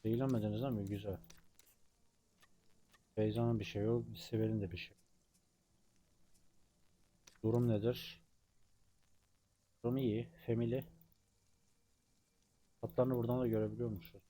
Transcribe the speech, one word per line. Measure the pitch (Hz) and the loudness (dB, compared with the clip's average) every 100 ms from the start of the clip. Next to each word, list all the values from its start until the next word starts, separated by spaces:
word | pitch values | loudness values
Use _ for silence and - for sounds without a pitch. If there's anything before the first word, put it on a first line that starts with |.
Zehirlenmediniz | 110 117 135 120 107 107 | 0 2 2 2 0 0
değil | 135 | -2
mi? | 110 98 | -2 -2
Güzel. | 101 101 92 - - - - - _ - _ _ _ _ _ - - - - _ - _ - | -4 -4 -8 -10 -20 -20 -20 -20 _ -20 _ _ _ _ _ -20 -20 -20 -20 _ -20 _ 0
Beyza'nın | 107 107 117 113 | 2 2 2 2
bir | 104 | -2
şey | 104 | 0
yok. | 107 120 113 110 | 2 0 -2 -12
Sibel'in | - 113 110 110 | -4 0 2 0
de | 95 | -2
bir | 90 | -6
şey. | - - _ _ _ _ _ _ _ _ _ _ _ _ - - - _ _ _ _ _ _ _ - _ | -12 -18 _ _ _ _ _ _ _ _ _ _ _ _ -20 -20 -20 _ _ _ _ _ _ _ -20 _
Durum | 110 120 120 | 2 4 4
nedir? | 107 113 123 - - _ _ _ _ _ _ _ _ _ _ _ _ _ _ _ _ | 4 2 -2 -8 -16 _ _ _ _ _ _ _ _ _ _ _ _ _ _ _ _
Durum | 120 131 | -2 0
iyi. | 127 107 117 - - | 2 0 -4 -10 -2
Family. | 117 117 131 - - - _ _ _ _ _ _ _ _ _ _ _ _ _ _ _ _ _ | 0 0 -2 -4 -20 -20 _ _ _ _ _ _ _ _ _ _ _ _ _ _ _ _ _
Hatlarını | - - 127 123 | -4 0 2 2
buradan | 117 123 | 2 2
da | 123 | 2
görebiliyormuşuz. | 110 107 110 120 101 - 101 | 2 0 -2 -4 -4 -10 -20